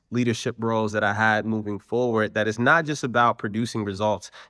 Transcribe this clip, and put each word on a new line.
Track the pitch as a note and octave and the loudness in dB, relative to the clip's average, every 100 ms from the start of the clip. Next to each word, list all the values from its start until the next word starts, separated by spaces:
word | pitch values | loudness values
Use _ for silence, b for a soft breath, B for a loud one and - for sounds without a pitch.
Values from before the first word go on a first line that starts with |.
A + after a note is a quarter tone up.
| - | -6
leadership | A#2+ A#2+ A#2 B2 A#2 | -2 0 0 -4 -4
roles | A2+ A2 G#2+ | -2 0 0
that | G#2+ | 0
I | G2+ | 0
had | G2+ A2 G#2+ G#2+ | 2 2 2 0
moving | A2 G#2 G2 | -4 -4 -8
forward, | - A#2+ B2 A2 G#2+ | -4 -2 0 2 0
that | A2 G#2+ | 0 -2
it's | G#2+ | 2
not | B2 E3 D3+ | 4 4 2
just | D3 | -4
about | C3+ A#2 A#2+ - | -2 2 2 2
producing | A2+ G#2+ A#2+ A#2 G2+ | -4 -4 -4 -4 -6
results, | F#2+ G#2+ G2 - B B | -2 -2 -2 -6 B B